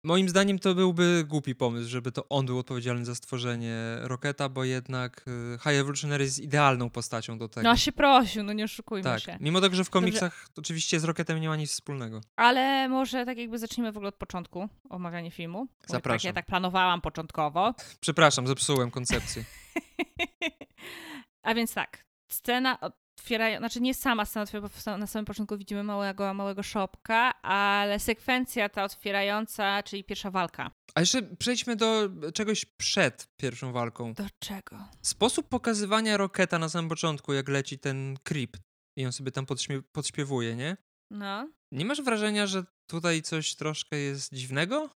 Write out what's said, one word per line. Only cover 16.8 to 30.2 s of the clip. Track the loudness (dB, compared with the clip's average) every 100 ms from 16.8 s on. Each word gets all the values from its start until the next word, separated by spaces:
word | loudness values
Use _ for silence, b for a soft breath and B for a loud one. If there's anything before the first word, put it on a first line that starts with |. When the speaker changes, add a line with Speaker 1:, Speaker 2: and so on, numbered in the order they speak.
| 4 2
Speaker 2:
początkowo. | -2 -6 -6 -2 0 2 0 0 B B
Speaker 1:
Przepraszam, | 0 8 8 8 0
zepsułem | 0 2 2 2
koncepcję. | -2 0 0 0 -8
Speaker 2:
<laughs> | -10 -16 -8 -8 -8 -6 -6 -4 -6 _ -6 _ -20 B B B -14 -16 B _ 0
A |
więc | 0 0
tak, | -2 -6 -10 _ _ _
scena | -6 0 2 2 0
otwierają-, | -6 _ _ -20 -4 0 0 0
znaczy | -4 0
nie | 0
sama | 0 0 0
scena | 0 -4
otwiera-, | -6 -6
bo | -10
w | -10
sa-, | -6 -6
na | -4
samym | -6 -6
początku | -6 -6 -6
widzimy | -6 -6
małego, | -4 -2 -4 -2 -4
małego | -2 -4 -4
Szopka, | -4 -2 -2 -6 0 4 4 0
ale | 0 4 4 4 2 0
sekwencja | 0 -2 0 0 0 0 0
ta | 0
otwierająca, | -4 -4 -2 0 2 0 -2 0 2 2
czyli | -2 -10
pierwsza | -8 -8